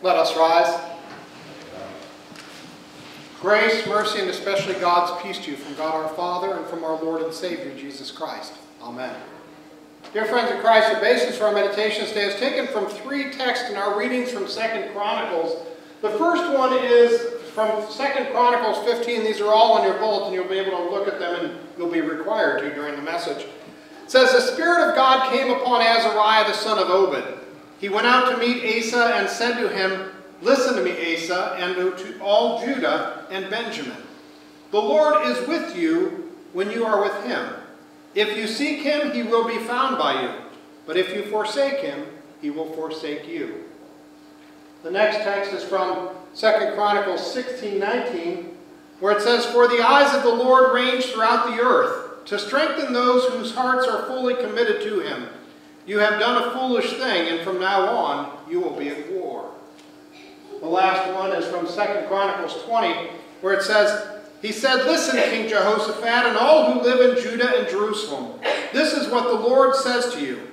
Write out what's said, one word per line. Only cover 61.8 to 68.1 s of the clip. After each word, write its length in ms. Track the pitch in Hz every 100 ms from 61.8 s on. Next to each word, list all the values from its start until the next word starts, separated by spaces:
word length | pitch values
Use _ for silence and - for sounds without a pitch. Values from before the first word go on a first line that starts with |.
| 202 208 -
Chronicles 520 | 196 196 - 165 -
twenty, 460 | - 233 190 160 - - - -
where 120 | 185
it 100 | 196
says, 420 | 190 214 202 - - - - -
"He 80 | 214
said, 340 | - 269 254
'Listen, 320 | 269 330 - 247 -
King 180 | 226 220
Jehoshaphat, 800 | 208 196 214 220 214 233 240 240
and 100 | 226
all 360 | 269 311 247
who 80 | 247
live 200 | 240 254 247
in 100 | 240
Judah 340 | 220 233 240 247
and 120 | -
Jerusalem. 640 | 190 214 208 -